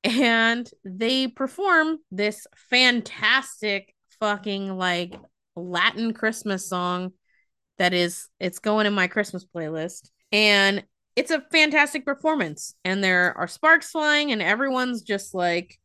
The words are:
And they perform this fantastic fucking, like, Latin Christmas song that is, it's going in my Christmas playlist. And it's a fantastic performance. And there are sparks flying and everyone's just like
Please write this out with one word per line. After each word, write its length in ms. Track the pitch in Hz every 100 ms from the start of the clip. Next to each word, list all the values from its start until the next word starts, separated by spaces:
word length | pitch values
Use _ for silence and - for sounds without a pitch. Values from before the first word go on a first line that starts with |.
And 640 | 226 240 247 226 226 233 233 _
they 440 | 190 185 226 262 262
perform 680 | - 269 - 392 339 311 320 _
this 380 | 185 208 208 - _
fantastic 1400 | _ 247 254 240 - - 220 254 262 - 214 196 196 _ _ _
fucking, 580 | 214 208 202 196 196 190
like, 380 | 185 175 180 - - _ _
Latin 580 | - 180 175 202 - 226
Christmas 560 | 220 220 220 214 190 -
song 440 | 180 180 180 185 185 _ _ _ _ _ _
that 160 | 180
is, 320 | 180 175 175 - _
it's 180 | 185 175
going 280 | 214 214 208
in 60 |
my 120 | 202 180
Christmas 380 | 220 202 185
playlist. 680 | - 170 156 160 165 - _ _ _
And 520 | 208 214 202 196 196 - _ _
it's 160 | - 254
a 140 | 320 -
fantastic 520 | 330 302 302 294 302
performance. 720 | 269 277 311 311 170 151 - -
And 200 | 185 190
there 320 | 190 180 180 -
are 80 | 175
sparks 460 | - 311 330 -
flying 400 | 330 302 294 294
and 100 | 220
everyone's 600 | 175 214 269 254 254 240
just 320 | - 202 -
like 440 | 190 175 170 175 -